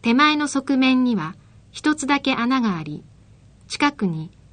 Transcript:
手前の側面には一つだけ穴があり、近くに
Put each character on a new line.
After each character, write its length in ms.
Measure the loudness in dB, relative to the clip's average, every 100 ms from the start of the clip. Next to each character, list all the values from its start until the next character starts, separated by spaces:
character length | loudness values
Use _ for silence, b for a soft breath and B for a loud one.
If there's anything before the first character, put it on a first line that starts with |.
手 140 | 2 4
前 220 | 4 2
の 100 | 0
側 280 | -2 0 2
面 280 | 4 4
に 120 | 2 0
は 200 | -4 -12 b b -20
一 220 | -4 -2
つ 140 | -2 0
だ 120 | 0
け 140 | 0
穴 280 | -2 0 0
が 160 | 0 -2
あ 60 |
り、 200 | -6 -12 -16 -20 -20 -20 -20 -20 -16
近 240 | -2 -2
く 160 | 0 -4
に 240 | -4 -10 -16 -20